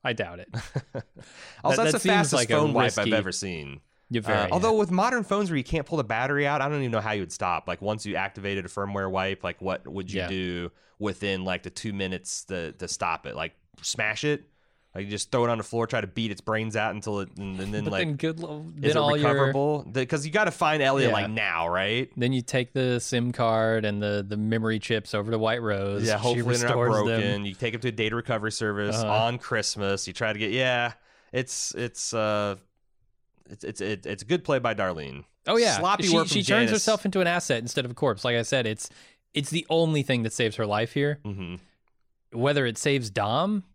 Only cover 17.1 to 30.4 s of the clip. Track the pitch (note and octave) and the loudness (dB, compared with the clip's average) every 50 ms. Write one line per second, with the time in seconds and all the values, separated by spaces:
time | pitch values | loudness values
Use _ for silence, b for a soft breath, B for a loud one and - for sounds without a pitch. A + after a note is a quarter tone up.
17.1 | G#2 G2+ G2 F2+ - - G2+ G2 F#2 F#2 F#2 G2 G#2 G#2+ G#2 - G2+ F#2+ F3 D#3+ | -4 -4 -4 -6 -10 -10 -10 -8 -6 -6 -6 -4 -4 -2 -2 -2 0 0 0 -2
18.1 | D3 C#3 - D#3+ D#3+ D#3+ E3 D3+ D3+ D3+ D#3 D#3+ D#3+ D3+ C#3 C#3+ D3+ D#3 D3 D3 | -2 -2 -2 -4 -4 -4 -8 -10 -10 -12 -12 -14 -10 -2 0 2 4 4 4 4
19.1 | D3 D3+ D3 B2 - C#3 C#3 C3+ C3+ C#3 C#3+ D3 D3+ D3 - - G#2 C3 C3 B2+ | 2 4 2 2 4 4 2 2 2 2 2 2 0 0 -4 -4 -2 -2 -2 0
20.1 | - D3 C#3 D#3 D3+ G#3+ G#3+ F3+ - - F3+ D#3 D#3 D#3 C#3 C3+ C3+ C#3 B2+ A#2 | -2 -4 -2 0 2 2 2 2 2 2 2 2 4 4 4 4 4 4 4 4
21.1 | A2 G#2+ G2+ G#2 G#2+ A2+ G#2+ G2 E2+ E2 E2 E2+ F2 F#2 F#2+ G2+ A2 B2 C3 - | 4 2 0 0 0 0 0 0 0 0 0 2 2 2 2 2 0 0 -2 -4
22.1 | - - A#2+ B2 C3 B2+ A#2+ - - C3 B2 B2 _ C3+ B2+ B2+ B2 A#2+ A#2+ - | -2 0 0 2 2 0 -2 0 -2 -2 -2 0 _ 0 2 2 2 0 0 0
23.1 | - A#2+ A#2+ B2 A#2+ - A#2+ A2+ A2+ A2+ A2 A2 A2+ A2+ G#2+ G#2+ G#2 G#2 G#2 G#2 | 0 0 0 0 0 2 2 4 4 4 4 4 2 2 2 0 0 0 0 0
24.1 | G#2 G#2 G2 G2 G#2 G#2 G#2+ A2 A2+ A2+ A2 A2 A2 G#2+ - - A#2 A2 - - | 0 -2 -2 -2 -2 -2 0 0 0 0 2 0 0 0 0 0 -2 -2 -2 -2
25.1 | - G#2+ G#2 A2 A#2 A2 A2 A2+ A2+ A#2+ A#2 G#2+ G#2 G2 G2 G2 G2+ G#2 A2+ A2+ | -4 -4 -2 0 0 2 2 2 0 0 0 0 0 0 0 -2 -2 0 0 0
26.1 | G#2+ G2+ G#2+ B2 A#2+ A#2+ A#2 A#2+ B2 A#2+ A#2+ A#2+ A#2+ A#2+ A#2+ A#2 A2 G#2+ G#2 A#2 | 0 2 2 2 2 2 2 2 2 2 2 2 2 4 4 4 4 4 4 2
27.1 | A2+ A2+ G#2 G2+ G2+ G2+ G2+ G2+ F#2+ - - A#2 A2 A#2 A2+ B2 A2+ A2 A2 G#2+ | 2 2 2 0 0 -2 -2 -6 -6 -4 -4 -4 -4 -2 -4 -4 0 0 0 0
28.1 | A2 A#2 - - A#2+ A2 G#2 A2 G#2 - A2+ G#2+ G2+ G2+ G#2 G#2 G#2 A2+ A2+ G#2+ | 0 -2 -2 -2 -2 -2 -2 -4 -2 -2 -2 -2 0 0 0 0 0 0 0 2
29.1 | G#2 G#2+ A2+ A#2 A#2+ A#2+ - - B2+ A2 G#2 - - G#2+ G2+ G2 G2 F#2+ - - | 2 4 2 2 0 -2 -4 -2 -2 0 0 -2 -2 -2 0 0 0 -2 -4 -8
30.1 | F2+ - A#2 A2 G#2+ G#2 | -6 -4 -2 -2 0 -2